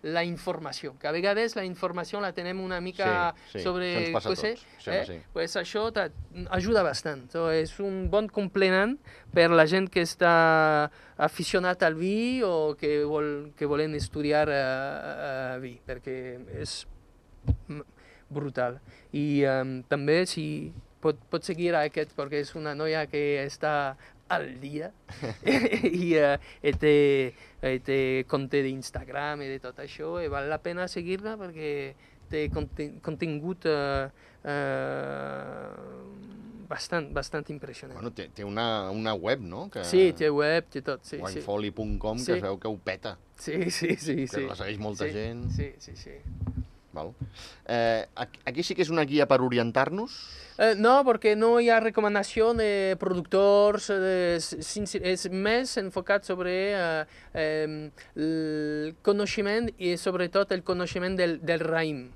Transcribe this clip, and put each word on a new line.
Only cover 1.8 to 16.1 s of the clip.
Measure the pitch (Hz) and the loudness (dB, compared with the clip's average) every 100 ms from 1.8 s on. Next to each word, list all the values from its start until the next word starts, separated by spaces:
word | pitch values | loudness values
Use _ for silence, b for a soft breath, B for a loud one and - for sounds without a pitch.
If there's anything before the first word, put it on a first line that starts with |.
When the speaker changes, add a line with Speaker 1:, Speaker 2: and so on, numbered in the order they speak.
| 185 175 165 208 | -4 -4 -6 -4
Speaker 1:
la | 196 | -4
tenim | 180 175 190 | -4 -6 -4
una | 185 180 | -4 -4
mica | 180 185 190 180 170 165 - | -6 0 2 2 0 -2 -10
Speaker 2:
Sí, | 101 | -4
sí, | |
Speaker 1:
sobre | 185 180 180 175 | -2 -2 -2 -2
Speaker 2:
això | 170 | 0
ens | |
passa | 107 92 | 0 0
a | |
Speaker 1:
coses, | 90 214 240 | -2 -2 -4
Speaker 2:
tots, | - - | -12 -14
sí, | - | -4
home, | 92 | -4
Speaker 1:
eh? | - | -4
Speaker 2:
sí. | 85 - | -10 -8
Speaker 1:
Pues | 165 165 202 | -6 -4 -4
això | 170 208 226 | -4 -2 -2
t'a-, | 220 170 - - 175 180 | -2 -4 -6 -14 -12 -4
ajuda | 185 185 220 | -2 4 4
bastant. | 170 131 156 139 123 | 4 0 -4 -6 -6
So, | 165 165 | -2 2
és | 160 156 - | 2 0 -4
un | 196 190 180 | -4 -2 2
bon | 196 214 | 2 2
complement | - 196 202 190 190 214 285 B B B | -2 0 4 6 6 4 0 B B B
per | 175 165 | 6 8
la | 165 156 | 8 8
gent | 190 190 | 6 2
que | 185 | 0
està | 170 - 175 165 165 160 156 151 151 B B - | 0 4 6 8 8 6 6 4 0 B B -2
aficionat | 151 - 165 190 180 180 | -2 -2 0 0 2 2
al | 170 156 | 2 2
vi | 185 214 240 262 | 0 0 0 0
o | 208 165 151 143 | 0 2 0 0
que | 147 147 | 0 0
vol, | 147 151 151 147 147 - | 0 0 -2 -4 -10 -6
que | 147 | -2
volen | 147 156 147 | 0 0 -2
estudiar, | - 151 147 151 151 | -4 -2 0 2 2
eh, | |
eh, | 139 131 131 139 147 147 147 147 131 127 127 | 0 0 -2 -4 -8 -10 -8 -6 -6 -6 -8
vi, | 131 120 - | -10 -14 -12
perquè | 123 135 | -12 -10